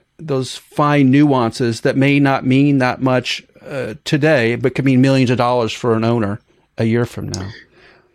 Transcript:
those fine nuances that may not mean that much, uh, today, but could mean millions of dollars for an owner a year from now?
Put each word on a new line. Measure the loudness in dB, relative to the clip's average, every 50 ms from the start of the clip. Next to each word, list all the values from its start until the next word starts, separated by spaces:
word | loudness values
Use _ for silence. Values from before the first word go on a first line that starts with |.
| _ _ _ _
those | -8 -6 -4 -4 -4 -6 -10
fine | -16 -18 _ -4 -2 0 2 2 4 4 4
nuances | 4 4 4 4 2 2 0 -2 -2 -2 -4 -4 -4 -2
that | -4 -2 0
may | 2 2 2 4 4
not | 2 2 0 0 0
mean | 0 2 2 4 2 2 2
that | 0 0 -2 -2 -2
much, | 0 0 0 -2 -4 -8 -10 -12 _ _ -20 -18
uh, | -14 -10 -10 -8 -10 -10 -12 _
today, | -4 -2 0 2 2 2 2 2 0 -2
but | 0 -2 -2 -2
could | 0 0
mean | 2 4 4
millions | 4 4 4 2 2 2
of | 0
dollars | 0 0 0 0 0 -2 -2 -4
for | -4 -2 -2 0
an | 0 0
owner | 0 0 0 -2 -4 -6 -8 -12 _ _ _ _ _ _ -4
a | -2
year | 0 0 0 -2
from | -4 -6 -10 -10 -10
now? | -10 -10 -10 -12 -14 -18 -20 _ _ _ _ -20 _ _ _ _ _